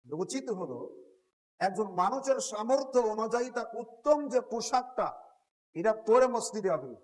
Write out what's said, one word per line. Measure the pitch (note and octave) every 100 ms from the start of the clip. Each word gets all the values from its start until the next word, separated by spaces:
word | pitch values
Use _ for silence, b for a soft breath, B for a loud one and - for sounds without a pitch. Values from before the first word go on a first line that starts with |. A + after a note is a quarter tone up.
| B2
উচিত | D#3 F3+ C4+ C4
হলো | F#3 D3 A#2+ - - - _ _ _ _ _
একজন | F#3+ G3 G3+ F3+
মানুষের | F#3+ C4 C4+ B3
সামর্থ্য | - G#3 A3+ C4+ C#4 B3
অনুযায়ী | A3+ G#3+ A3 A#3+ B3+
তার | A#3+ A3+ A#3
উত্তম | A#3 - C#4+ D4 C#4+
যে | B3
পোশাকটা, | - A3+ - B3+ B3 - - - - _ _ _ _
এটা | D#3+ G#3
পরে | G#3+ G#3+ A#3+ B3+
মসজিদে | A#3 - G#3 F#3+
আসবে। | D#3 C3+ A2